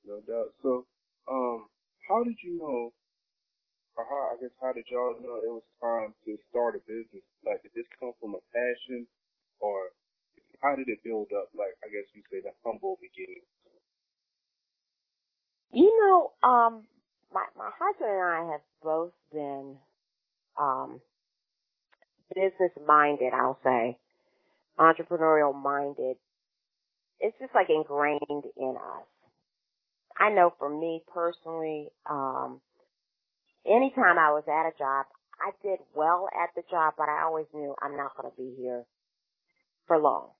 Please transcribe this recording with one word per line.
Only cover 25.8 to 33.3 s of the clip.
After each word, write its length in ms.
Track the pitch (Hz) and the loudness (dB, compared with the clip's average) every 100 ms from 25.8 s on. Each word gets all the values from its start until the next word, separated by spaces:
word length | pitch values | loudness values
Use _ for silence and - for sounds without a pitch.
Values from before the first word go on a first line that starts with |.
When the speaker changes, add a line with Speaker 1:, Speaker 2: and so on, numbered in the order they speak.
| 143 143 127 131 _ _ _ _ _ _ _ _ _ _ | -4 -4 -6 -6 _ _ _ _ _ _ _ _ _ _
Speaker 2:
It's 160 | 214 - | -4 -4
just, 140 | 262 | 0
like, 140 | 226 180 | 2 4
ingrained 760 | 156 156 143 147 147 - 147 - - | 2 2 0 0 0 -4 -6 -8 -6
in 200 | 131 127 | -6 -6
us. 300 | - 69 - _ _ _ _ _ _ _ _ _ _ - | -10 -14 -16 _ _ _ _ _ _ _ _ _ _ 2
I 120 | 208 | 4
know 220 | 202 175 - | 6 4 4
for 100 | 143 | -6
me 340 | 151 165 165 _ | -4 -4 -6 _
personally, 760 | 175 170 170 165 165 160 156 147 _ - | -4 -4 -4 -10 -6 -6 -6 -10 _ -8
um, 520 | 147 135 131 131 127 _ _ _ _ _ _ _ | -4 -4 -4 -8 -12 _ _ _ _ _ _ _